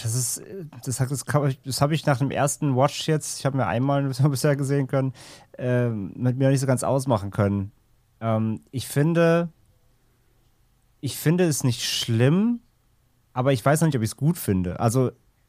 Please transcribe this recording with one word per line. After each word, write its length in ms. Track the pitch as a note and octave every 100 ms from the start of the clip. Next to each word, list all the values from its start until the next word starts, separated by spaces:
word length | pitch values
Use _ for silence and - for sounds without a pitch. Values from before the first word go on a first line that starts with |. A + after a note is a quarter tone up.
das 120 | A2+
ist, 280 | B2 B2 - - G3 D3+ A#2+
das 140 | C3+ B2
hat, 120 | B2+
das 140 | C#3
kann 240 | - D3 C#3+
ich, 120 | C3
das 180 | C3+ B2
hab 120 | D3
ich 120 | D#3
nach 140 | - C3
dem 120 | C#3
ersten 440 | F#2 C#3+ - D3
Watch 320 | B2 C#3+ - -
jetzt, 320 | D#3 - -
ich 80 | C#3
hab 80 |
mir 120 | C3 G#2
einmal 360 | G#2+ C3+ C#3
<laughs> 260 | C#3 B2+ D3
bisher 260 | C3+ D#3 C#3
gesehen 300 | C3+ C#3+ C3+
können, 280 | C#3 C3+ - - - _ -
ähm, 560 | B2+ B2 A#2+ A2 G2 -
mit 200 | B2 B2
mir 80 |
noch 60 | C3+
nicht 100 | C3+
so 60 | C3
ganz 160 | B2
ausmachen 480 | E2 C3+ C3 A2 G2
können. 400 | - G2+ G2+ G2 - _ _ _ _
Ähm, 400 | A2+ A2 A2 G#2+ -
ich 180 | C3 -
finde, 640 | C#3 D3+ E3+ E3 E3+ E3+ - _ _ _ _ _ _ _ _ _ _ _ _ _ _
ich 160 | C#3 -
finde 280 | D3+ F3
es 200 | F3+ C#3+
nicht 200 | C3+ A#2
schlimm, 760 | - - - A2+ B2+ F3 A3+ A#3+ - _ _ _ _ _ _
aber 200 | - B2+
ich 120 | C3+
weiß 160 | C3+ D#3
noch 80 | E3
nicht, 80 | C#3
ob 60 |
ich's 140 | A2 -
gut 200 | C#3+ F3
finde. 420 | - F#2+ F2+ E2+
Also, 320 | A#2 B2 B2 - _ _